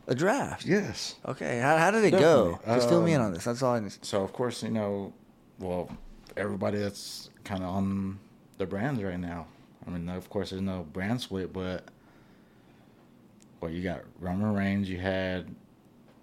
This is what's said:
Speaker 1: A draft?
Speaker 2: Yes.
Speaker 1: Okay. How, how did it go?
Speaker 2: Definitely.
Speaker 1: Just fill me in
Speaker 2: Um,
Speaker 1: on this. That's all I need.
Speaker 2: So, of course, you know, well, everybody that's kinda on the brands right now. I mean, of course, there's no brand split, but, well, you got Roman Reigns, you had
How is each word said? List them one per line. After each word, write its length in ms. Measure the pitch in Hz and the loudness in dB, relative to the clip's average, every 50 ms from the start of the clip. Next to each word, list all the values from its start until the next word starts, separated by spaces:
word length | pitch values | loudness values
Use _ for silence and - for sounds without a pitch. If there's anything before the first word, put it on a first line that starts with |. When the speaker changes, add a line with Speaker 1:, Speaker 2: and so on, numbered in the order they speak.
| - | -4
Speaker 1:
A 80 | - 127 | -2 0
draft? 520 | 120 160 196 254 277 160 80 - - - | 2 2 2 2 2 0 -2 -6 -6 -2
Speaker 2:
Yes. 480 | - 180 208 190 131 - - - - - - - | 0 2 2 0 -2 -4 -6 -8 -10 -10 -10 -8
Speaker 1:
Okay. 320 | - 120 - 170 147 127 120 | -8 -8 -6 -4 -2 0 2
How, 180 | 120 143 160 | 4 4 6
how 120 | 160 165 185 | 6 6 6
did 140 | 208 226 220 | 6 6 6
it 80 | 180 | 8
go? 400 | 170 190 151 165 160 127 101 85 | 8 8 10 10 10 8 8 4
Speaker 2:
Definitely. 240 | 85 - - 107 117 | 2 -2 0 2 4
Speaker 1:
Just 140 | 123 120 120 | 4 6 6
fill 120 | 170 175 | 6 6
me 120 | 170 170 160 | 6 6 4
in 80 | 139 | 4
Speaker 2:
Um, 60 | 113 | 4
Speaker 1:
on 60 | 104 87 | 2 0
this. 100 | 85 - | -2 -2
That's 180 | 123 120 120 135 | -2 -2 0 2
all 100 | 123 120 | 2 2
I 60 | 117 | 0
need. 260 | 107 95 - - - | -2 -4 -8 -12 -8
Speaker 2:
So, 160 | - - 101 | -2 -2 0
of 120 | 98 95 - | 0 -2 -2
course, 280 | - 127 123 113 - | -2 -2 -2 -2 -4
you 80 | 117 110 | -4 -2
know, 420 | 113 110 107 101 101 101 98 90 - - - - - - - - - | -2 0 0 0 -2 -4 -6 -8 -10 -16 -20 -20 -20 -20 -20 -20 -14
well, 320 | - 98 92 87 90 82 - - - - - - - - - - | -8 -6 -4 -2 -4 -4 -6 -10 -14 -16 -18 -18 -20 -18 -12 -6
everybody 400 | - 98 104 101 95 101 104 101 | -6 -4 -4 -2 -2 -2 0 0
that's 540 | 104 101 101 98 - - - - - - - - - - | 0 -2 -2 -4 -8 -12 -12 -12 -14 -14 -16 -18 -14 -10
kinda 220 | - 104 92 92 | -6 -6 -4 -4
on 540 | 90 90 98 98 98 98 98 98 95 98 101 - - - - - - - - | -2 -2 0 0 0 0 -2 -2 -4 -6 -10 -14 -20 -20 -20 -20 -14 -8 -8
the 80 | 95 | -6
brands 340 | 87 98 98 110 151 139 117 | -4 -4 -4 -2 -2 -2 -4
right 180 | 98 95 90 90 | -4 -4 -4 -4
now. 280 | 90 87 87 87 78 - - - - - - - - | -6 -6 -6 -8 -10 -12 -16 -20 -20 -20 -20 -16 -12
I 20 | 85 | -10
mean, 180 | 87 87 85 87 | -8 -6 -6 -6
of 200 | 90 92 90 - | -8 -8 -8 -6
course, 220 | - 104 92 87 | -4 -4 -4 -4
there's 100 | 98 95 | -4 -4
no 240 | 98 98 92 92 85 78 71 | -4 -4 -4 -6 -8 -8 -6
brand 280 | 95 92 101 120 120 | -6 -4 -2 -4 -4
split, 300 | - - 95 95 92 82 | -6 -6 -6 -6 -6 -6
but, 340 | - 95 92 92 92 - - - - - - - - - - - - - - _ _ - - - - - - - - - - - - - - - - - - - - - | -6 -6 -4 -4 -6 -6 -8 -12 -20 -20 -20 -20 -20 -20 -20 -20 -20 -20 -20 _ _ -20 -20 -20 -20 -20 -20 -20 -20 -20 -20 -20 -20 -20 -20 -20 -20 -20 -20 -20 -12 -8
well, 100 | 87 82 | -6 -6
you 100 | 80 87 | -4 -4
got 200 | 90 92 82 67 - - - - | -4 -4 -4 -6 -10 -16 -14 -8
Roman 340 | 85 92 92 98 104 107 104 | -6 -4 -2 0 0 0 2
Reigns, 340 | 98 98 98 98 101 101 | 2 2 2 2 0 0
you 120 | 92 95 87 | -2 -4 -2
had 480 | 92 95 95 95 95 92 92 90 - - - - - - - - - - - - - - - - | -2 0 0 0 0 -2 -2 -4 -6 -8 -12 -18 -20 -20 -20 -20 -20 -20 -20 -20 -20 -20 -20 -20